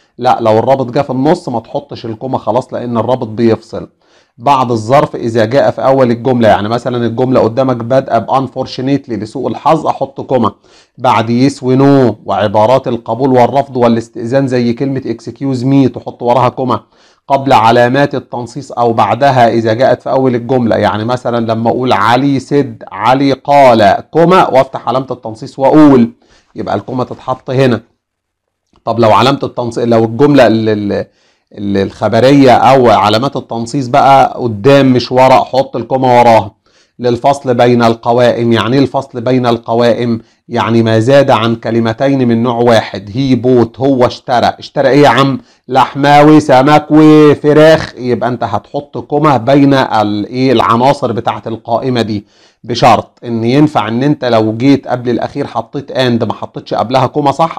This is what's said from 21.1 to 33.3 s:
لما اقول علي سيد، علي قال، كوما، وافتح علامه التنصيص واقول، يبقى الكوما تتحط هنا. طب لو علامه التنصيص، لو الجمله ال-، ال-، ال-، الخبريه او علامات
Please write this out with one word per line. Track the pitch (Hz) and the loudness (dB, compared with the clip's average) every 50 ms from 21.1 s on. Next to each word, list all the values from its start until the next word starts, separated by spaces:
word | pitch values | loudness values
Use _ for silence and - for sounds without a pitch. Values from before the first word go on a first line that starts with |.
| 127 123 - 123 120 120 117 110 | -6 -4 -4 -4 -4 -4 -4 -4
لما | 113 113 117 117 | -4 -2 -2 -2
اقول | 117 127 123 127 | -2 -2 -2 -2
علي | 110 98 101 110 120 127 139 143 139 131 | 0 0 2 0 0 2 0 0 -2 -2
سيد، | 135 - 147 143 135 120 113 - - - | -2 -2 -2 -2 -2 -2 -8 -16 -18 -16
علي | - 95 107 120 131 139 139 139 | -10 -2 0 0 2 2 0 0
قال، | 135 - - - 143 143 139 127 117 113 104 98 90 - - _ | -2 -2 0 2 4 6 6 6 6 4 4 2 2 0 -4 _
كوما، | - 156 170 165 185 185 147 - | 0 0 2 4 4 2 2 2
وافتح | - 143 139 - - 123 - - | 2 0 0 0 -6 -8 -6 -4
علامه | 120 131 135 123 | -4 -4 -4 -6
التنصيص | 123 - - 113 110 - 139 123 - - | -10 -12 -12 -14 -14 -14 -16 -16 -6 -2
واقول، | 135 135 147 156 156 143 135 120 117 113 - _ _ _ _ _ _ _ - | 0 2 4 6 6 6 6 4 2 0 -4 _ _ _ _ _ _ _ -14
يبقى | - 101 92 95 | -10 -8 -6 -6
الكوما | 101 - - 127 127 123 | -6 -6 -8 -8 -8 -8
تتحط | - 123 - - - 127 - _ - | -8 -10 -12 -10 -10 -10 -10 _ -6
هنا. | 131 131 135 123 117 104 - _ _ _ _ _ _ _ _ _ _ _ _ _ _ _ _ _ _ _ _ | -2 0 0 0 0 -2 -6 _ _ _ _ _ _ _ _ _ _ _ _ _ _ _ _ _ _ _ _
طب | 120 113 113 | -4 -2 0
لو | 113 110 | 2 4
علامه | 104 98 117 131 139 139 | 4 4 2 2 0 -2
التنصيص، | 143 - - - 120 117 117 - 120 | -6 -8 -8 -8 -8 -6 -6 -4 -2
لو | 117 117 113 113 | 0 2 2 0
الجمله | 110 117 117 143 147 143 135 123 | 0 0 0 2 4 4 4 4
ال-، | 110 110 110 110 110 | 4 2 0 0 -2
ال-، | 110 104 104 101 98 95 104 - _ _ _ _ _ _ _ _ | -2 -2 -4 -4 -6 -6 -8 -10 _ _ _ _ _ _ _ _
ال-، | - 104 101 101 98 | -16 -10 -6 -2 -2
الخبريه | 98 98 110 - - 110 107 101 113 123 135 143 143 139 127 | -2 -2 -2 -4 -4 -4 0 2 2 4 4 4 6 6 6
او | 113 - - 123 135 139 123 117 | 4 4 4 4 4 4 4 2
علامات | 104 95 98 104 104 113 131 139 | 2 2 2 2 0 0 -2 -4